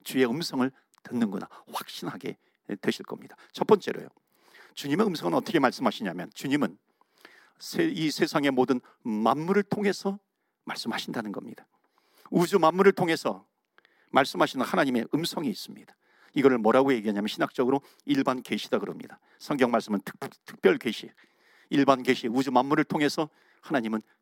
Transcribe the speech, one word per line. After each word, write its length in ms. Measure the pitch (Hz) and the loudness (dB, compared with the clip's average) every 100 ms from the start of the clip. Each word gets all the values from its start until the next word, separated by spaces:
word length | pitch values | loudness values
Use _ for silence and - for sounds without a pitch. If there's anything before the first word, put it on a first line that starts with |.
주의 200 | - 131 | -6 0
음성을 460 | 127 135 170 135 127 - _ _ | 2 0 -4 -2 -2 -4 _ _
듣는구나" 460 | - 120 113 98 - - - | -8 -2 -2 -2 -10 -18 -12
확신하게 640 | - - - - - - - _ _ - 101 | -12 -10 -12 -12 -10 -12 -12 _ _ -12 -6
되실 240 | - 113 | -4 -4
겁니다. 300 | - - - - - | -6 -14 -16 -20 -16
첫 140 | - - | -4 2
번째로요, 420 | 214 - - - _ _ _ _ - - | 2 2 -8 -10 _ _ _ _ -20 -20
주님의 320 | - 143 151 220 | -12 -4 0 0
음성은 280 | 160 160 | 0 -2
어떻게 240 | 156 - 147 | -2 0 2
말씀하시냐면, 720 | 131 - 120 - 101 85 85 | 2 2 -2 -2 -6 -6 -10
주님은 440 | - 143 147 104 92 _ _ _ _ - - _ _ | -10 -2 -2 -2 -6 _ _ _ _ -20 -20 _ _
세-, 300 | - - 170 | -12 -2 -2
이 220 | 208 156 | 0 -4
세상의 400 | - 165 160 143 | -2 -2 0 0
모든 280 | 131 127 127 - _ | 2 2 2 -4 _
만물을 640 | 120 107 113 139 160 196 | -6 0 2 0 2 0
통해서 560 | 196 - 208 180 196 202 _ _ _ _ | 0 0 -2 -2 -4 -6 _ _ _ _
말씀하신다는 680 | - - - - - - 107 | -12 -10 -6 -8 -6 -8 -6
겁니다. 340 | - - - - _ _ _ _ _ - | -8 -12 -16 -20 _ _ _ _ _ -2
우주 280 | 151 170 190 | 0 4 6
만물을 340 | 160 180 196 | 6 6 6
통해서 540 | 185 175 165 127 98 _ _ _ _ _ _ _ | 6 2 0 -2 -6 _ _ _ _ _ _ _
말씀하시는 540 | 131 135 180 160 135 | 2 2 2 0 0
하나님의 420 | 120 190 143 123 117 | -2 0 2 0 0
음성이 340 | 147 165 - 147 | -4 -4 -4 -4
있습니다. 460 | 95 - - - _ _ _ _ | -6 -10 -18 -20 _ _ _ _
이거를 240 | - 135 123 | 4 6 6
뭐라고 340 | 107 123 135 | 4 4 4
얘기하냐면, 320 | 123 107 101 107 | 2 0 -2 -4
신학적으로 520 | - 151 - 123 135 - _ | -4 -4 -2 0 0 -4 _
일반 380 | - 143 135 127 | -4 -2 0 -2
계시다 360 | - 104 - 113 | -4 -6 -2 -4
그럽니다. 400 | 98 82 - - _ _ | -4 -10 -14 -20 _ _
성경 320 | - 147 123 | -6 0 2
말씀은 300 | 117 101 101 | 2 0 -4
특-, 140 | - - - - | -4 -10 -12 -12
특별 340 | - - 190 156 | -20 0 2 2
계시, 320 | - 107 - _ _ _ _ _ - | -2 -8 -12 _ _ _ _ _ -4
일반 320 | 143 135 131 | 2 4 4
계시, 260 | 123 131 123 | 4 0 0
우주 240 | 123 135 | -2 2
만물을 320 | 127 135 151 | 2 2 0
통해서 440 | 147 160 147 151 151 _ _ _ | 0 0 -2 -2 -6 _ _ _
하나님은 400 | - 143 113 110 - _ | -4 -2 -2 -4 -6 _